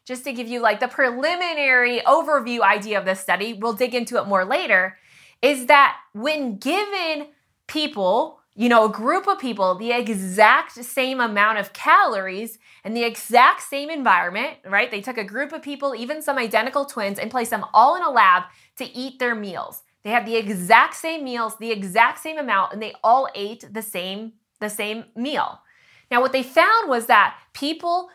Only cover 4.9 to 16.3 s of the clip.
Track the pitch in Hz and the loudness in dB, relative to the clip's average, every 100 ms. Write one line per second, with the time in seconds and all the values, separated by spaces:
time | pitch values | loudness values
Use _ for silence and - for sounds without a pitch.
4.9 | - _ _ _ _ 262 277 254 285 277 | -4 _ _ _ _ 0 2 6 6 6
5.9 | - - 208 254 311 262 202 262 359 403 | 2 -12 -8 -4 -4 -4 -6 -2 -2 -2
6.9 | 392 330 302 294 _ _ _ - 311 302 | -4 -4 -6 -10 _ _ _ -10 -6 -4
7.9 | 294 185 214 311 - _ - 240 240 214 | -2 0 2 0 -6 _ -2 4 6 4
8.9 | 208 233 359 392 392 269 208 190 180 226 | 2 -2 0 0 -2 -4 -2 -2 -2 -2
9.9 | 240 233 208 190 185 214 269 349 - 240 | -2 -2 -4 -2 4 6 6 2 -10 -10
10.9 | - 262 262 233 208 214 214 196 - 294 | -4 -2 -2 -2 2 2 2 -4 -4 4
11.9 | 349 370 214 190 190 226 - _ _ 196 | 4 4 0 -6 -8 -10 -12 _ _ -8
12.9 | 233 233 226 - 233 269 427 - 277 294 | -4 -4 -4 0 6 6 4 -2 -8 -6
13.9 | 320 240 185 175 190 277 - - 196 247 | -2 2 2 2 -4 -6 -8 -4 -2 0
14.9 | 214 196 240 196 208 285 320 277 285 277 | -4 -8 -8 -8 -6 -8 -10 -12 -8 -6
15.9 | 233 240 311 302 | -6 -8 -8 -4